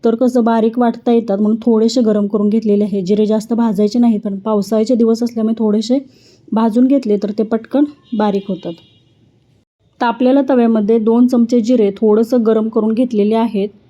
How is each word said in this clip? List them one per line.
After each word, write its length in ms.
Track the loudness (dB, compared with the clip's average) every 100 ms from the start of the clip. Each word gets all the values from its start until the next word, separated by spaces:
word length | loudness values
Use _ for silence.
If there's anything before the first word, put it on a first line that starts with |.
| 0
तर 100 | 0
कसं 280 | 0 2
बारीक 360 | 0 2 0 0
वाटता 320 | -2 -2 0
येतात 260 | 0 0 -2
म्हणून 200 | -2 0 0
थोडेसे 360 | 2 2 0
गरम 260 | 0 0 -2
करून 220 | -2 0
घेतलेले 340 | 0 0 0
आहे. 180 | 0 -4
जिरे 240 | -2 0 0
जास्त 280 | -2 -2
भाजायचे 460 | -2 -2 0 -2 2
नाहीत, 200 | 0 0
पण 200 | -4 -8
पावसाळ्याचे 560 | -2 -2 0 -2 0 2
दिवस 280 | 2 0
असल्यामुळे 320 | -4 -4 -4 -2
थोडेसे 400 | 0 0 0 -4 -4 _ _ _ -6
भाजून 360 | -2 0 2 2
घेतले 300 | 2 0 -2
तर 140 | -2
ते 120 | -4
पटकन 400 | -4 -4 -2 -2 -2 -4 _ -2
बारीक 260 | -2 -2 -4
होतात. 260 | -8 -8 -14 _ _ _ _ _ _ _ _ _ _ _ _
तापलेल्या 420 | -4 0 2 2 2
तव्यामध्ये 500 | 2 2 2 2 0
दोन 280 | 2 2 4
चमचे 320 | 2 2 0
जिरे 320 | 2 2 2
थोडंसं 460 | 0 2 2 2 0 2
गरम 240 | 0 0
करून 240 | -2 -2
घेतलेले 420 | -2 -2 0 0 0
आहेत. 340 | -2 -2 -6 -10